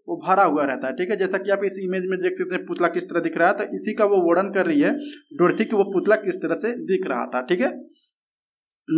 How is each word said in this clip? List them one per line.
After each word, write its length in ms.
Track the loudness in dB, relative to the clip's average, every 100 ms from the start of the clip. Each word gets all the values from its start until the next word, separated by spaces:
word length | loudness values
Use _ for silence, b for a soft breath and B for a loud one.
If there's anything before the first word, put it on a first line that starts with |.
| -10
वो 180 | -6 2
भरा 140 | 4
हुआ 220 | 6 4
रहता 220 | 0 -2 -4
है। 60 |
ठीक 180 | -4 -4
है, 60 | 0
जैसा 220 | 0 -2
कि 120 | 0
आप 100 | 0
इस 140 | 0 -4
image 240 | -4 -4 -2
में 120 | -2
देख 200 | -2 -2
सकते 180 | -4 -4
हैं 100 | -4
पुतला 220 | 0 0
किस 160 | 0
तरह 160 | -4 -4
दिख 160 | -2 2
रहा 120 | 2
है, 60 | 2
तो 80 |
इसी 300 | -4 -6 -6
का 100 | 0
वो 120 | 2 4
वर्णन 360 | 4 4 2
कर 140 | 0 2
रही 140 | 2
है 140 | 2 0 B B _ 2
डोरथी 280 | 2 2
कि 120 | 0 2
वो 80 |
पुतला 320 | 2 0 2 2
किस 200 | 2 -4
तरह 180 | -4
से 140 | -2 -2
दिख 320 | -4 -2 -2 0
रहा 200 | -4 -4
था। 140 | -4
ठीक 200 | 0 0
है, 120 | 0 -4 -16 b b _ _ _ _ _ _ -20 0